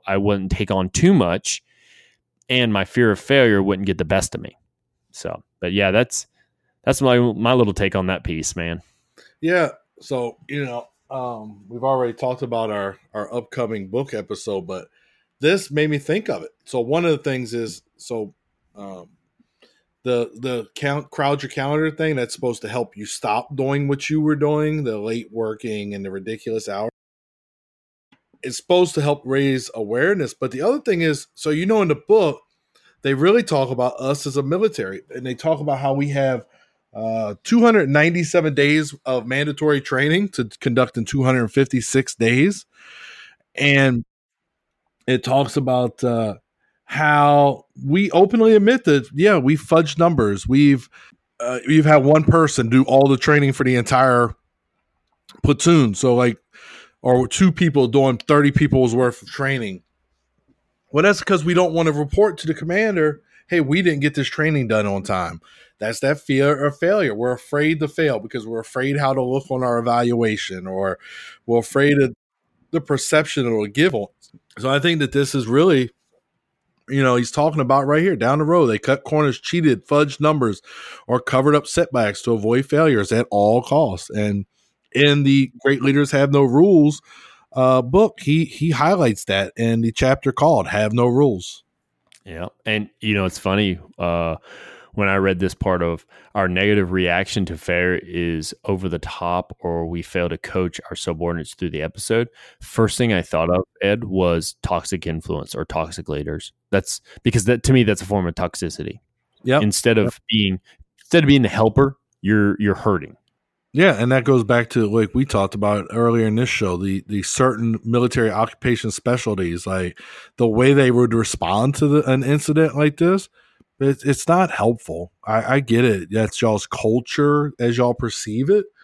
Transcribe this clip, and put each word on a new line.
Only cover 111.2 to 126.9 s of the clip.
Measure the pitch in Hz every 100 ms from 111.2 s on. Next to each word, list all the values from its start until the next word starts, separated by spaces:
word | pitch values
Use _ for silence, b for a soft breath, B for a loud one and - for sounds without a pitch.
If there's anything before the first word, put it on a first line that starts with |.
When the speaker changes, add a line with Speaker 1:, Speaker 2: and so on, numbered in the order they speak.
Speaker 1:
of | 143
being | 139
the | 110
helper, | 110 110 127 139 - _ _
you're, | 98 107 101 101
you're | 104
hurting. | 92 110 90 - - _ _ _ _ _
Speaker 2:
Yeah, | 147 185 107
and | 123
that | 131
goes | 135 127
back | 110 120 117
to, | 120 104
like, | 113 107
we | 123
talked | 139 - 117
about | 104 104 104 87
earlier | 113 117 117 110
in |
this | 110 123
show, | - 98 87
the, | 98 98 -
the | 104
certain | - - 131 110 117 110
military | 113 120 123 131 110
occupation | 104 113 - 127 117 110
specialties, | - 123 123 113 98 87 87 95
like, | 95 87 - B B B -
the | 117
way | 110 131
they | 139 127
would | 120 123
respond | 113 104 - 85 101 131 -
to | 147
the, | 147 -
an | 131
incident | 131 147 - 156 156 139
like | 151 147
this | 170 196 - b b b _ -
it's, | 139 135
it's | 143 131 -
not | 175 180
helpful. | - 110 117 - 82 87 _ 107
I, | 110 113 139
I |
get | 117 113
it. | 123 98 85
That's | 107 107 -
y'all's | 113 104 -
culture | - 110